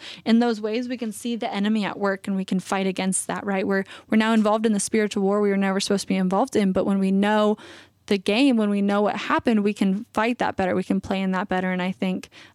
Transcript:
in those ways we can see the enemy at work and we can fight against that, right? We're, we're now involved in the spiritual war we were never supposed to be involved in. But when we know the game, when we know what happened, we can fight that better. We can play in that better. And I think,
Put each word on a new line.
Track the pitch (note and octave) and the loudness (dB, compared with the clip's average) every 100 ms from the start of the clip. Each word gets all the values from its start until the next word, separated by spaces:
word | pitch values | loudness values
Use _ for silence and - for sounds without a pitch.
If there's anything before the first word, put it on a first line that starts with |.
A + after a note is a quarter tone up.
| - - - | -14 -12 2
in | A3+ | 2
those | A#3+ A3 | 4 -2
ways | G#3+ A3 B3 | -4 -4 -4
we | B3 | -6
can | A3+ | -8
see | G3+ A#3+ | -8 -6
the | A#3 - | -6 -4
enemy | G3+ G3+ A3 F#3+ | -2 0 0 -2
at | - | -2
work | G3 F#3+ - | -2 -2 -4
and | G3 | -4
we | |
can | F#3+ F#3+ | -2 -4
fight | - G3 F#3+ | -2 -2 0
against | F#3+ F#3+ F#3 - | -2 -2 -2 -4
that, | F3+ G3+ | -6 -4
right? | G3 F#3+ | -2 0
We're, | G3 G3 - - | -2 -2 -12 -2
we're | A3 | 2
now | A3 | 4
involved | A3+ G#3+ A3 A3+ | 4 4 2 2
in | |
the | G3+ | 0
spiritual | - A3 G#3 G#3 | 0 0 0 0
war | G3 G3+ | 0 2
we | G#3 | 2
were | G3 | 2
never | G3 F#3+ | 0 0
supposed | - G3+ | 0 -2
to | - | 0
be | F#3+ | 0
involved | F#3 G3 C4+ | 2 2 2
in. | - G3 | 2 2
But | F#3 | 2
when | F#3 G3 | 0 0
we | F#3+ | 2
know | F#3+ G3+ G#3+ G#3+ G#3+ - - - _ - | 2 2 4 2 0 -6 -20 -20 _ -2
the | G3+ | -2
game, | G3 G#3 C#4 A#3 | 2 2 4 4
when | G#3 | 2
we | G3+ | 0
know | G3+ G3+ | 2 2
what | G#3 G3+ | 0 -2
happened, | - D#4 - A3 | -2 0 2 2
we | G3+ | 2
can | G#3 G3 F#3+ A#3 | 0 0 0 -4
fight | - A3 B3 | -2 -2 0
that | F3 - | -2 -2
better. | F#3 | -2
We | F#3 | 0
can | F#3 F#3+ | 0 -2
play | - G3 | -2 -4
in | F#3+ | -2
that | F#3 F#3 | -2 -2
better. | F#3 F#3 | -2 -2
And | F3+ | -2
I | F3+ | -4
think, | F#3 F#3+ F#3 - - - | -2 -4 -4 -8 -20 -20